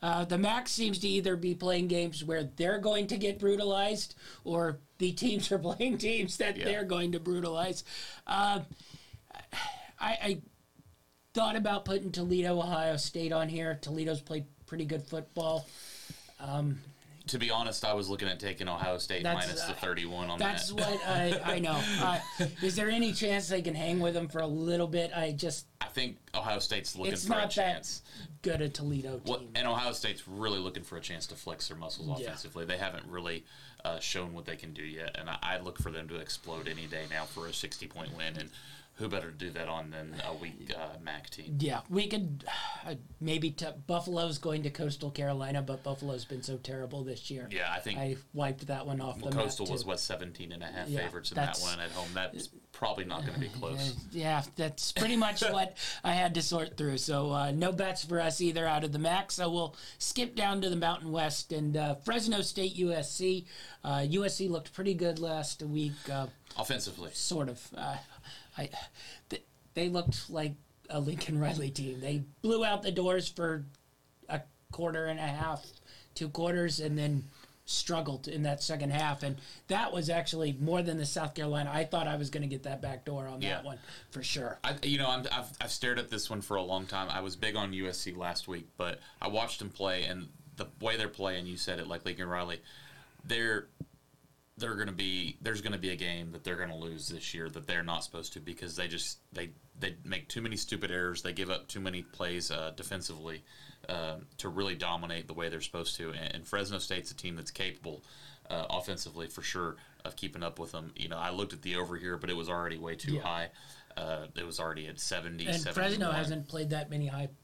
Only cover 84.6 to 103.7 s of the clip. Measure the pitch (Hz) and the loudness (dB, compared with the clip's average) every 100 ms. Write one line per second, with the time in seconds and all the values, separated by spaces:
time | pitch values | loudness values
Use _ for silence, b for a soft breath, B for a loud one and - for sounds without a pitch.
84.6 | 127 143 135 143 135 127 - 123 123 - | -2 0 2 4 4 2 2 -2 -2 -4
85.6 | 110 - 123 120 120 110 - 107 101 101 | -2 2 2 2 2 -2 -2 -2 2 2
86.6 | 90 95 95 98 95 92 95 90 107 107 | 4 0 0 -2 0 -2 -2 -2 0 0
87.6 | 101 95 95 90 - 90 87 85 - 90 | 0 0 -2 -2 -4 -2 -2 -2 -2 -6
88.6 | 85 - 87 85 B B 98 104 117 - | -6 -4 -2 -2 B B 0 2 2 -2
89.6 | 101 - 98 92 85 92 82 - - - | -6 0 2 2 0 -2 -6 -14 -20 -10
90.6 | 104 - 113 113 107 - 98 92 87 90 | -10 -4 0 2 0 0 0 0 -4 -4
91.6 | - 87 82 85 92 90 90 87 87 85 | -2 -2 -2 -4 -4 -2 -2 0 -2 -4
92.6 | B B B B B B - 113 117 107 | B B B B B B -2 2 4 2
93.6 | - - - - _ _ _ _ _ - | 0 -12 -14 -14 _ _ _ _ _ -6
94.6 | 117 104 101 90 95 92 87 - 113 107 | -4 0 -2 0 0 2 -2 -4 -2 -2
95.6 | 95 101 92 92 90 85 85 82 90 87 | -2 -2 -2 0 -2 -2 -4 -6 -4 -4
96.6 | 87 82 82 80 76 85 - 85 82 80 | -4 -4 -6 -6 -6 -6 -6 -6 -6 -6
97.6 | 76 87 82 82 - 85 80 - 85 85 | -2 0 0 -2 -4 -8 -8 -10 -10 -8
98.6 | 90 80 87 85 - - _ - 87 - | -8 -4 -4 -2 -4 -6 _ -8 -8 -10
99.6 | - - 95 87 - 92 - - 113 107 | -20 -6 -4 -4 -6 -6 -4 -6 -4 -4
100.6 | - 104 98 90 90 87 90 87 92 92 | -4 -2 -2 0 0 0 -4 -4 -2 -2
101.6 | - 104 95 90 87 - 90 87 85 78 | -4 -6 -4 -4 -8 -6 -2 -2 -2 -2
102.6 | 80 78 85 95 87 78 80 80 - B | -4 -6 -8 -6 -6 -8 -8 -10 -14 B
103.6 | B | B